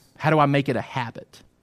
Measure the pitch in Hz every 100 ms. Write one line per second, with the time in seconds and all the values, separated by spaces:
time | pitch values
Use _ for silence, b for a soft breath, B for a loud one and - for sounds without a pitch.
0 | _ - 156 156 143 143 139 113 - 131
1 | 117 - - - - _